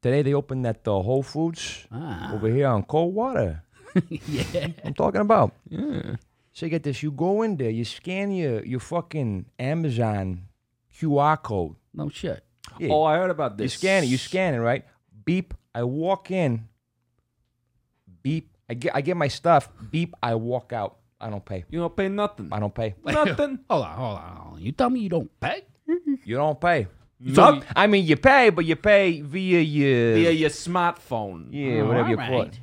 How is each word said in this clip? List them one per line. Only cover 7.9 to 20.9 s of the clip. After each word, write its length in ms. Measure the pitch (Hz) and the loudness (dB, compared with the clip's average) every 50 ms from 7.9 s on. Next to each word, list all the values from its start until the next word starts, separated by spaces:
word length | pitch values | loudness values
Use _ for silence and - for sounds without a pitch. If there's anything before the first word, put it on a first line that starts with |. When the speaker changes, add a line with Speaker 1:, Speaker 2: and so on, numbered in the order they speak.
| - - _ 175 180 190 202 202 | -8 -12 _ -8 -6 -4 -4 -2
Speaker 1:
your, 320 | 196 185 170 139 120 107 - | -2 -2 -2 -2 -2 -4 -4
your 140 | - 127 123 | -6 -8 -8
fucking 680 | - - 160 175 165 _ - 156 135 113 101 92 - - _ _ | -6 -4 -6 -6 -6 _ -6 -4 -4 -2 -4 -6 -8 -12 _ _
Amazon 880 | 123 131 151 170 165 151 120 117 117 110 107 101 95 95 92 87 92 - _ _ _ _ _ _ _ _ _ - | -4 -4 -2 -2 -2 -2 0 0 0 0 0 -2 -4 -4 -6 -8 -12 -18 _ _ _ _ _ _ _ _ _ -6
Q 220 | - 160 143 139 | -2 0 2 2
R 180 | 143 151 156 - | 4 2 2 0
code. 380 | _ - 110 98 87 78 - _ _ _ _ | _ -4 -4 -4 -4 -4 -8 _ _ _ _
Speaker 2:
No 160 | 78 76 147 | -8 -8 -8
shit. 340 | - - - 170 - - _ _ _ _ _ - - - | -8 -8 -8 -8 -8 -8 _ _ _ _ _ -20 -12 -8
Speaker 1:
Yeah. 100 | 175 151 | -2 0
Speaker 3:
Oh, 120 | 151 151 156 | 2 4 4
I 140 | 156 151 170 | 4 2 2
heard 120 | 185 185 | 2 0
about 220 | 175 151 147 123 | -2 -2 -2 -4
Speaker 1:
You 60 | 101 101 - | -2 -4 -4
Speaker 3:
this. 80 | 170 - | -4 -4
Speaker 1:
scan 300 | - - 190 190 196 160 | -2 0 2 2 2 2
it, 40 | 123 | 2
you 100 | 127 127 | 0 0
scan 380 | - - - 185 190 180 143 | -2 -4 -2 -2 0 0 0
it, 40 | 120 | 0
right? 240 | 117 117 127 139 - _ _ _ _ _ _ 107 107 | 2 0 0 0 -4 _ _ _ _ _ _ -10 -2
Beep, 280 | - 170 185 180 _ - - _ _ _ | -2 0 0 -2 _ -12 -16 _ _ _
I 80 | 117 120 | -4 -4
walk 480 | 120 131 147 160 180 196 185 - - | -4 -4 -2 0 -2 -2 -2 -4 -6
in. 360 | 190 190 170 139 117 113 110 - _ _ _ _ _ _ _ _ _ _ _ _ _ _ _ _ _ _ _ _ _ _ _ _ _ _ _ _ 92 85 _ | -2 0 0 0 0 -2 -6 -10 _ _ _ _ _ _ _ _ _ _ _ _ _ _ _ _ _ _ _ _ _ _ _ _ _ _ _ _ -20 _ _
Beep, 260 | 131 156 165 - _ _ _ _ - | -4 -4 -4 -6 _ _ _ _ -12
I 40 | 120 | -10
get, 220 | 123 120 165 - | -6 -6 -4 -4
I 60 | 139 | -2
get 140 | 143 151 180 175 | -2 -2 -2 0
my 100 | 156 135 | -2 -2
stuff. 420 | - - _ 170 170 147 - - - - - - | -2 -2 _ 4 4 4 4 0 -18 -18 -16 -6
Beep, 240 | - 160 170 170 - _ - | -4 -4 -4 -4 -4 _ -4
I 100 | 120 117 | -2 -2
walk 380 | 113 113 117 123 135 - _ 123 | -2 -2 -2 -4 -4 -4 _ -6
out. 240 | 117 101 95 | -6 -6 -6